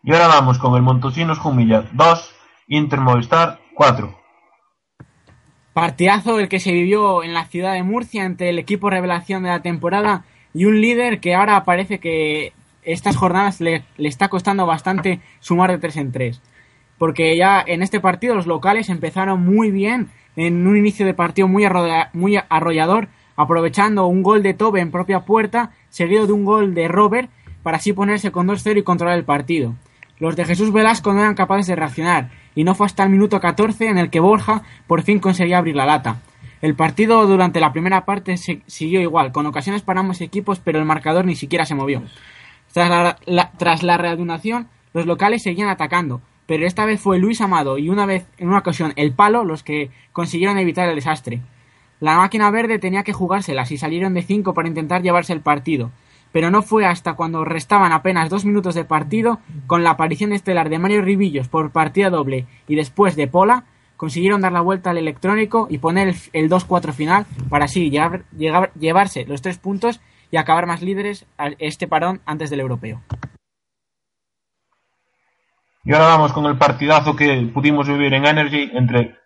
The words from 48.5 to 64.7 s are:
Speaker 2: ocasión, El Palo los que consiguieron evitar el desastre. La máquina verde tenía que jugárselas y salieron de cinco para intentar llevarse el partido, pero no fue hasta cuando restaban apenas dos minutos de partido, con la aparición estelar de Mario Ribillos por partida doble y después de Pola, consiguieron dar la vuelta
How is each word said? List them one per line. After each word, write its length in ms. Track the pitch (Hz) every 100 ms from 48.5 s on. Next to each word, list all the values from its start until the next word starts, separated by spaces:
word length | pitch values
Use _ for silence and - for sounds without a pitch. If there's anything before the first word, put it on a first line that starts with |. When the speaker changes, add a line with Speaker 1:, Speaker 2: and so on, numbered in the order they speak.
| 196
Speaker 2:
ocasión, 320 | 185 147 160 -
El 160 | 147
Palo 320 | 127 208 233
los 180 | 196 156
que 260 | - 151 139 - _
consiguieron 460 | - 165 170 190 196
evitar 320 | 180 175 175
el 60 |
desastre. 460 | 156 139 156 - 120 - _ _ _ _ _
La 160 | 156 165
máquina 340 | 190 220 208
verde 260 | 220 233 220
tenía 260 | 185 190
que 100 | 196
jugárselas 580 | - 180 190 185 135 123
y 60 | 143
salieron 360 | 156 165 190
de 80 | 180
cinco 320 | 175 202 190
para 140 | 170 165
intentar 340 | 160 151 180
llevarse 320 | 175 175 170
el 80 | 160
partido, 500 | 156 147 131 147 117 - _ _ _
pero 200 | 165 170
no 100 | 202
fue 240 | 208 220
hasta 300 | 190 175 175
cuando 280 | 170 165 165
restaban 480 | 156 165 - 202 180
apenas 380 | 160 185 180 160
dos 160 | 196
minutos 300 | 202 208 185
de 100 | 165
partido, 540 | 160 156 151 214 226 226 - 156
con 180 | 131 170
la 80 | 170
aparición 400 | 156 160 160 208
estelar 380 | 202 190 180 156
de 80 | 160
Mario 240 | 190 208
Ribillos 460 | 190 196 196 139 127
por 240 | 160 151
partida 400 | 165 151 190 196
doble 340 | 170 135 131 123 _ -
y 80 |
después 400 | 151 143 - 196
de 120 | 151 139
Pola, 360 | 175 196 254 _ _ _ -
consiguieron 440 | 156 147 190 202
dar 100 | 185
la 100 | 175
vuelta 300 | 170